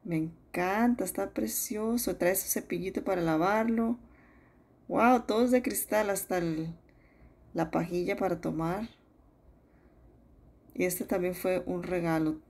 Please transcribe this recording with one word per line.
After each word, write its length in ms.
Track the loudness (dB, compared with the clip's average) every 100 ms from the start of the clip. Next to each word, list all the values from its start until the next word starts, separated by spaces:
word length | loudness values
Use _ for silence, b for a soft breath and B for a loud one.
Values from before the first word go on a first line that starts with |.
Me 120 | -2 -2
encanta, 840 | -2 -8 -10 -4 0 2 2 2
está 280 | -2 -2 -4
precioso. 840 | -2 -4 -4 -4 -4 -2 0 -2 0
Trae 200 | 2 2
su 120 | -2
cepillito 540 | -4 -2 -4 -2 -4
para 160 | -2 0
lavarlo. 800 | 2 2 2 2 2 0 0 -2 B B B B B B B B -4
Wow, 360 | 4 6 6
todo 220 | 4 2
es 60 | 4
de 120 | 4
cristal, 460 | 2 -4 0 0 2
hasta 300 | -2 -2 -2
el, 360 | 0 -2 -6 -10 -20 b b b b b b
la 180 | -4 -2
pajilla 460 | 0 -2 -2 -2 0
para 240 | 0 0
tomar. 480 | -2 -2 -2 -2 -6 -12 _ _ -20 _ -20 -20 b b b b b -20 -20 -20 -20 -20 -18
Y 100 | -4
este 200 | -4 -2
también 300 | -2 -2 -2
fue 280 | -2 -2 -2 -2
un 160 | -6
regalo. 560 | -4 -2 0 2 0 -2 -10